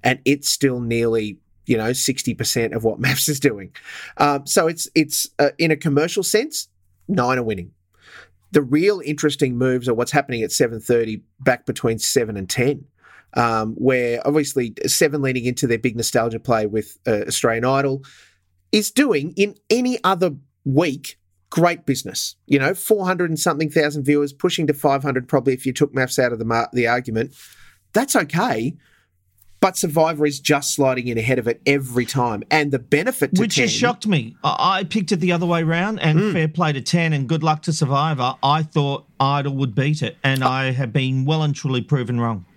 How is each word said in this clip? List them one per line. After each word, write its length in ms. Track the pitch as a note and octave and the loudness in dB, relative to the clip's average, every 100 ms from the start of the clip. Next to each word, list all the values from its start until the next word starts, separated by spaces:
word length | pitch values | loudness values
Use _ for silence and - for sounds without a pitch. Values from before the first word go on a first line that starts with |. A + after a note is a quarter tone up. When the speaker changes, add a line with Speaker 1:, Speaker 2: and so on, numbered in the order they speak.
Speaker 1:
And 160 | C3 B2+ | 0 0
it's 240 | - C#3+ - | 2 0 0
still 300 | - C#3 B2 | 0 0 0
nearly, 580 | A#2+ A#2 A#2 A2+ G#2+ G2 _ _ - | -2 0 2 0 -2 -8 _ _ -2
you 100 | A2+ | 0
know, 140 | A2 | 2
sixty 400 | B2+ - B2 - | -2 -2 -2 -4
percent 380 | A2+ A#2 B2 A2+ | -4 -2 -2 -2
of 100 | A2+ | 0
what 160 | A2 G#2+ | -2 0
<laughs> 0 | |
maths 280 | A#2+ C3+ - | -2 0 -2
is 120 | C#3+ | 0
doing. 320 | C#3 G#2 F#2+ - - - - - | 0 -2 -12 -18 -18 -18 -18 0
Um, 280 | C#3+ C#3+ C#3 | 2 2 0
so 200 | - E3 | 2 2
it's, 180 | E3 - | -2 -2
it's, 320 | - D3 - - _ | 0 0 -2 -6 _
uh, 120 | C#3+ - | 0 2
in 120 | E3 | 0
a 60 | D3+ | 0
commercial 460 | D#3+ C#3+ E3 G#3 | 2 2 2 -2
sense, 460 | F3+ C4+ D4 - - _ _ _ - | 0 0 0 -6 -12 _ _ _ -4
Nine 300 | F#3 B2 B2+ | 0 2 0
are 40 | |
winning. 280 | A#2 G2+ E2+ _ _ _ - - - _ _ | -2 -6 -8 _ _ _ -20 -20 -20 _ _
The 100 | D3+ | 0
real 400 | C3 D3 F#3+ G3+ | 2 2 2 0
interesting 540 | D3 D3 D3+ C#3 C3+ A#2+ | -4 -2 -2 0 -2 0
moves 300 | C3 B2+ B2 | 0 0 0
are 60 | |
what's 180 | A2+ A#2+ | -2 0
happening 300 | D3+ C#3 A#2 | 0 -2 -4
at 80 | A2 | -2
seven 260 | - A#2+ A2+ | 0 0 0
thirty, 420 | - A#2+ A2 G#2+ _ _ | 0 2 2 -6 _ _
back 260 | C3+ B2 - | -2 0 -2
between 320 | A#2+ A#2+ A2 | -2 -2 -2
seven 380 | - C3+ A2 G#2 | 0 0 0 -4
and 120 | F#2+ | -6
ten, 360 | - B2+ C#3+ - _ _ - _ | 0 0 -2 -8 _ _ -20 _
um, 400 | B2 A#2 A2+ A2 | -2 0 0 -2
where 500 | A2+ B2 B2+ A#2+ A#2 | 0 0 2 0 0
obviously 480 | - D3+ C#3 C3+ A#2+ - - | 0 0 0 -2 -4 -4 -4
Seven 340 | - D#3 D3 | 2 2 2
leaning 240 | C3+ B2+ A#2+ | -2 -2 -2
into 200 | B2 C3 | -2 0
their 120 | A#2 | 0
big 180 | B2 A2+ | 0 -2
nostalgia 420 | A2+ B2 A#2 A2+ | -2 0 0 -4
play 260 | - A2+ G#2+ | -2 0 2
with, 300 | A2 G#2 - - | -2 -4 -8 -2
uh, 140 | G#2+ - | -2 0
Australian 380 | - B2 A2+ | 0 0 0
Idol 400 | B2 C3+ C#3 C3+ C3+ - _ _ _ _ _ | 0 0 0 -4 -8 -20 _ _ _ _ _
is 180 | G#3 G#3 | 0 0
doing 420 | - C#4+ E3 C#3+ - | 0 2 2 -2 0
in 180 | G#3 F#3+ _ | 0 0 _
any 320 | A#3 B3+ B3 | 0 2 0
other 320 | F3+ F#3+ F3+ C#3 _ _ | 0 2 0 -2 _ _
week 540 | - C3 E3+ C3+ - - _ _ _ | 0 2 2 -2 -10 -18 _ _ _
great 340 | - F3 E3+ | 2 2 2
business. 520 | - C3+ - - - - _ | -2 -4 -4 -8 -8 -12 _
You 120 | C#3+ | 2
know, 160 | C3+ | 2
four 300 | F#3+ - G#3+ | -2 0 2
hundred 240 | F3+ F#3 F3 | 2 0 -2
and 80 | D#3+ | 0
something 300 | - D3+ D#3 | 0 0 0
thousand 340 | E3 D3+ D3 | 2 0 0
viewers, 280 | C#3 D3 C#3+ | 0 2 0
pushing 340 | C#3 C#3 - D#3 | -2 -2 0 -2
to 40 | |
five 300 | D3 D3 C#3 | 0 2 0
hundred 260 | C#3 B2+ B2 | 0 -4 0
probably 240 | C#3+ B2 | 0 2
if 140 | B2+ C3+ | -2 -4
you 60 | |
took 200 | B2 C#3+ | 0 0
maths 240 | C3+ B2+ - | 0 -2 2
out 140 | B2 | 0
of 60 | A#2 | 0
the 60 | |
mar-, 260 | A2+ A#2 A#2 | 0 0 0
the 140 | B2 A#2 | 0 0
argument. 480 | B2 B2+ A2 A#2+ - - - - _ _ | 0 -2 -4 -4 -6 -20 -20 -20 _ _
That's 240 | G#3+ C#4 A#3 | -2 2 0
okay. 600 | D3+ E3 A#3 A#2 A#2+ - _ _ _ _ _ _ _ - | 0 0 0 0 -4 -6 _ _ _ _ _ _ _ 0
But 180 | F#3+ F3+ | 0 0
Survivor 480 | F3 D3+ D#3+ D#3 D3+ | -2 2 2 2 0
is 140 | C#3 | 0
just 340 | - D3 C#3 | 0 0 0
sliding 340 | - C3+ B2+ B2 | 2 2 2 -2
in 80 | A2+ | -2
ahead 220 | A2 B2+ | 0 0
of 100 | A#2 | 0
it 140 | A2+ | -2
every 400 | - C#3 C3 A#2+ | 2 0 0 -2
time. 380 | A#2+ C3 B2 G#2 - | 0 0 0 -2 0
And 200 | D#3 D3 | 0 2
the 80 | C3+ | -2
benefit 560 | A#2+ C#3+ G#3 B3 C#3+ | 0 0 0 -2 0
to 60 | F#3 | 0
Speaker 2:
Which 140 | A3 | 0
has 160 | - G#3+ | 0 0
Speaker 1:
ten 80 | - | 2
Speaker 2:
shocked 280 | A#3+ A#3+ G#3+ | 0 0 0
me. 300 | F3 A2+ - | 0 0 -4
I, 360 | D#3 - E3+ F#3+ | -4 0 0 0
I 40 | |
picked 260 | F#3 A3 F3+ | -2 -4 -2
it 100 | G3 | 0
the 120 | F3+ | 2
other 140 | E3+ F3 | 0 0
way 160 | E3+ | 0
round, 380 | D#3+ E3 G3 A3 | 0 0 -2 -2
and 180 | D#3+ D#3 | 2 2
Speaker 1:
Mm. 140 | G#3 | 2
Speaker 2:
fair 140 | F3+ D#3 | 0 0
play 240 | D#3 E3 | 0 -2
to 80 | C#3 | -2
ten 320 | - F3 E3 | 0 0 2
and 120 | D3+ B2+ | 0 -2
good 160 | D#3 | 0
luck 200 | D#3 D3+ | 0 0
to 100 | - | -2
Survivor. 640 | D#3 C#3 C#3 D#3 C#3+ B2+ C3 | -2 0 0 0 0 -2 0
I 200 | C#3 D3+ | 2 2
thought 440 | D#3 D#3+ C#3+ C#3 _ _ | 0 -2 -2 -4 _ _
Idol 360 | C3+ C#3+ C#3+ C#3 | 0 2 -2 -2
would 180 | C3+ | -2
beat 280 | G2+ C#3 D3+ | 0 0 0
it, 160 | A2+ - | -4 -2
and 220 | C#3 C3+ | -2 0
I 280 | B2+ C3 C3 | 0 0 -2
have 200 | B2+ C3 | -2 -2
been 320 | A2 C3 C3 | 0 0 0
well 180 | C3+ D#3 | 0 0
and 120 | D3+ | 0
truly 260 | C#3 C3+ C3 | -2 -2 -2
proven 400 | - C#3+ A#2+ A#2+ | 0 -2 0 -2
wrong. 240 | A#2 G#2+ F2 | -2 -4 -10